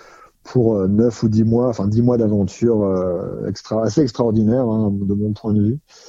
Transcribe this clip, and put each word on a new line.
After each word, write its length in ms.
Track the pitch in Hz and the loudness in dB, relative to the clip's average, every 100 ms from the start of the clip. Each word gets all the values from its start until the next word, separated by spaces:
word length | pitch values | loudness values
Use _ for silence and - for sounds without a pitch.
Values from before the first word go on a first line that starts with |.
| - - - _ | -20 -20 -20 _
pour, 320 | - 127 113 107 | -4 0 2 2
euh, 120 | 95 | 2
neuf 340 | 104 120 - | 2 2 2
ou 60 | 117 | 0
dix 160 | 107 110 | 2 2
mois, 240 | 113 123 | 2 0
enfin, 180 | 113 98 | -2 -2
dix 140 | 110 | 2
mois 160 | 120 123 | 2 2
d'aventure, 680 | 107 104 92 - 117 110 | 2 0 -2 0 0 2
euh, 640 | 98 92 92 87 92 101 104 | 2 0 -2 -4 -6 -8 -8
extra-, 340 | 98 - 107 | -8 -6 -4
assez 200 | 110 131 | -2 0
extraordinaire, 680 | 135 - 117 107 107 127 120 | -2 0 0 2 2 0 0
hein, 240 | 110 107 | 0 -2
de 220 | 101 98 | -2 -4
mon 180 | 101 107 | -2 -4
point 220 | 104 110 | -4 -2
de 80 | 104 | 0
vue. 180 | 104 143 _ - | 0 -2 _ -20